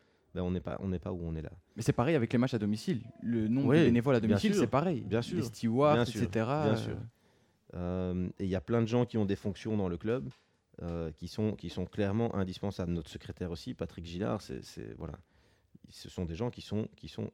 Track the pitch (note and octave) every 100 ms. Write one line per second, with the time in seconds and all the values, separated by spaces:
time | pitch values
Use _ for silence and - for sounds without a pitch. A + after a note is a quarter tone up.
0 | _ _ _ F2 F2+ F2+ - A1 F#2+ F2
1 | F#2+ F2+ E2 D#2+ D#2+ - _ - - C3
2 | C3 D#3 A2+ B2+ B2+ A#2 G#2 G#2+ - B2
3 | - - A2+ A#2 G#2+ C3 A#2+ D#3 C3 A#2
4 | B2+ A#2+ A2 G2+ G#3+ G3+ B2+ C3 F3 B2+
5 | G#2+ A2+ A#2+ F3 A#2 - A2+ A#2+ D3 A#2+
6 | A#2+ A2 F#2 A2 A2+ D3 D3+ A2+ A2 G#2+
7 | A#2 - _ _ _ _ - F2 F2+ F#2
8 | F#2 F2+ F2+ - G2 F2+ - A#2 A2 B2
9 | A#2+ A2 G2 G2 G#2+ F2+ A2 G#2 F#2 E2+
10 | G#2+ B2+ C3+ - _ _ _ - E2+ E2+
11 | E2 - F2 - G#2+ - F2 - F2+ -
12 | G2 G#2+ A#2 G2 F#2 F2+ G2+ - F2 E2+
13 | D#2 D#2+ - - F2 E2+ B2 - F2 -
14 | E2+ F2 A#2 G#2+ - A#1+ - - A1 -
15 | D#2+ - - _ _ _ _ - - -
16 | F2+ - E2 E2 A#2+ - - G#2 - -
17 | D2+ - -